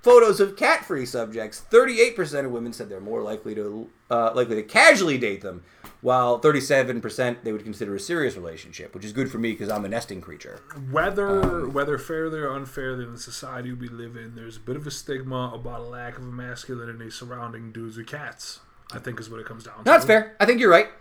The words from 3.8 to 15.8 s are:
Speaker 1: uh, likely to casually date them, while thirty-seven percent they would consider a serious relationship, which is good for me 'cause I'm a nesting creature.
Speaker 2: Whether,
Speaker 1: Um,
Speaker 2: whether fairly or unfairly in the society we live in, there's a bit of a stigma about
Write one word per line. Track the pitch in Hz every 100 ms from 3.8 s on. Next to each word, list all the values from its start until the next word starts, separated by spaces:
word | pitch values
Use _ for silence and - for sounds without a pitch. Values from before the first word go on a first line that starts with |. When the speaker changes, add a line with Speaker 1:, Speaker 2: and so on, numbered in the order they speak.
| - _ _
Speaker 1:
uh, | 120 113
likely | 127 113 107
to |
casually | - 220 320 233 175 131
date | 113 95
them, | 101 87 - _ - -
while | 123 127 120 120
thirty-seven | 151 143 135 135 123 117
percent | 110 - 123 120
they | 113
would | 107
consider | 107 101 104 98
a |
serious | - 170 131 98
relationship, | 85 80 - - 90 -
which | 107
is |
good | 110 127
for | 113
me | 113
'cause | 104 104
I'm | 107 98
a |
nesting | 117 - 95
creature. | 85 78 - - - 147 131
Speaker 2:
Whether, | 151 180 196 202 196
Speaker 1:
Um, | 185 175 131
Speaker 2:
whether | 139 143 135
fairly | - 160 160 156
or | 143 139
unfairly | 131 143 131 127
in | 120
the | 120
society | 120 - 131 123 123
we | 123 120
live | 117 117 117
in, | 113
there's | 117 113 110
a |
bit | - 139
of | 147
a |
stigma | - - 135 131 127 123
about | 120 123 120